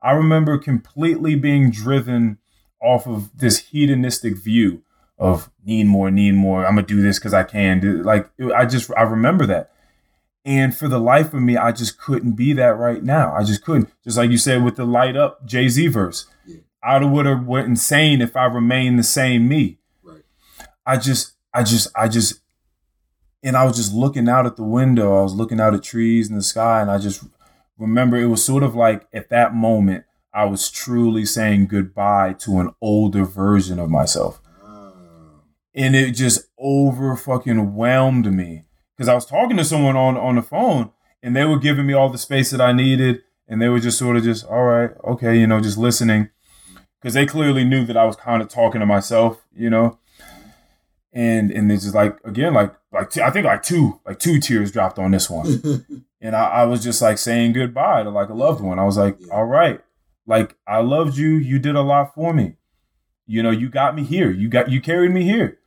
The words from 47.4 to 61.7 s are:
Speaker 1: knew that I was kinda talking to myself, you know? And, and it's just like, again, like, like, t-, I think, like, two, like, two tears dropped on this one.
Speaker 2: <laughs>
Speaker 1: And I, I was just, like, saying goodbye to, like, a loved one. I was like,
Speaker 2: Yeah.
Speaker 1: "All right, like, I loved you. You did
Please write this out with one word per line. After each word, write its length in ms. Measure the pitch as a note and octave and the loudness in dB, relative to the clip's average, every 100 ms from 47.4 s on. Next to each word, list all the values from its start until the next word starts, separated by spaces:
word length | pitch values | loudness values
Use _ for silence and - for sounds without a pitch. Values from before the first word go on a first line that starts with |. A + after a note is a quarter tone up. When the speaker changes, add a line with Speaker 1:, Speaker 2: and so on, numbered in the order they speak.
| D3 C3+ B2+ | 0 2 2
Speaker 1:
knew 200 | C3+ A#2 | 0 0
that 120 | A2+ | 2
I 80 | A2+ | 0
was 100 | G#2 | 0
kinda 300 | A#2+ A2+ G#2+ | -4 -4 -4
talking 340 | B2 A2+ A2+ | -2 -2 0
to 40 | G#2 | 0
myself, 560 | G2+ - A#2 A2+ A2+ _ | 0 0 0 0 -2 _
you 180 | - A#2 | -6 -2
know? 260 | A2+ A#2 - _ _ - - - _ _ _ _ _ _ | 2 0 -2 _ _ -20 -20 -20 _ _ _ _ _ _
And, 400 | A#2+ A#2 A2+ G2+ | -4 0 0 0
and 200 | F#2+ G#2 | 0 0
it's 120 | G2+ | 0
just 120 | G2 G#2 | 0 0
like, 220 | G#2 - A2+ | 0 -2 -10
again, 280 | G#2 E3 | -4 0
like, 200 | B2 G2 - _ | 2 0 -4 _
like, 180 | F#2+ G2+ | -8 -6
t-, 100 | - | -2
I 80 | B2+ | -2
think, 160 | F#3 - | 0 0
like, 160 | G#2+ | -2
two, 380 | - E3+ B2 - - | -2 0 0 -2 -12
like, 140 | F#2+ | -6
two 200 | E3+ D3+ | 0 0
tears 320 | C#3+ A2+ G2+ | 0 -2 -2
dropped 260 | - F#2 - | -2 -4 -2
on 120 | F#2+ | 0
this 180 | F#2+ - | 0 -2
one. 560 | E2 E2+ B2 D3+ C3+ - | -6 -4 -4 -2 -6 -8
Speaker 2:
<laughs> 180 | - - _ A2+ | -20 -20 _ -4
Speaker 1:
And 120 | A2 | -2
I, 80 | A2+ | 0
I 180 | A#2+ | 2
was 180 | A#2+ A#2+ | 0 0
just, 200 | A#2+ A2 | -2 0
like, 160 | A2+ G#2 | 0 0
saying 340 | A#2+ A#2 A#2 | -2 0 2
goodbye 520 | A#2+ B2 B2 F3+ C#3+ | 0 -2 -2 0 0
to, 60 | G#2 | -2
like, 200 | G2+ G2+ | -4 -4
a 40 | |
loved 280 | A2 C3 A2+ | -2 -2 0
one. 180 | F#2+ F#2 | -4 -2
I 60 | G2 | 0
was 100 | G2+ | 2
like, 200 | G2+ F#2+ | 0 -2
Speaker 2:
Yeah. 140 | - | -6
Speaker 1:
"All 100 | G2+ | -4
right, 380 | A2+ C#3+ E3 - _ _ _ _ - | 0 2 2 -2 _ _ _ _ -2
like, 300 | A2 G#2 _ - | 0 0 _ -4
I 120 | A2 | -2
loved 400 | A#2+ D3+ D#3 C3+ | 0 0 -2 -2
you. 140 | D#3 | 0
You 280 | D#3 B2+ C3+ | 0 0 -2
did 160 | C#3+ | 0